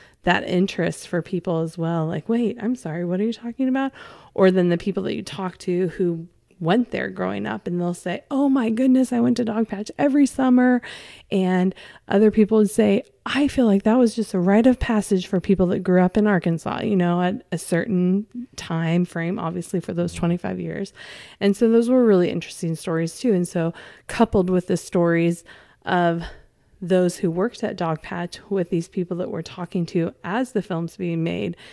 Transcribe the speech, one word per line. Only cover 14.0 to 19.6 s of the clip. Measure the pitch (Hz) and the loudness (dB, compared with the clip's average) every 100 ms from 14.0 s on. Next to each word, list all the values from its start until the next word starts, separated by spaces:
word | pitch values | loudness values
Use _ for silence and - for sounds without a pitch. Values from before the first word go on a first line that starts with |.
| 233 226 | 4 0
just | 202 | -4
a | 185 | 0
rite | 175 208 254 | 4 4 4
of | 247 | 4
passage | - 214 - 190 - | 0 0 0 0 0
for | 185 | -2
people | - 185 180 | 2 2 2
that | 185 | 0
grew | 185 185 | 2 4
up | 180 220 | 4 4
in | 208 | 2
Arkansas, | 185 170 165 - - | 2 0 -2 -4 -4
you | 226 196 | 0 2
know, | 175 175 | 2 2
at | 180 - - | 0 -2 -6
a | 165 | -8
certain | - 170 - 180 180 190 214 247 240 - | -2 -2 0 0 2 0 -2 -12 -14 -14
time | - 165 165 175 | -6 -2 0 0
frame, | 180 170 165 196 | 0 -4 -6 -4
obviously | 165 175 | -6 -6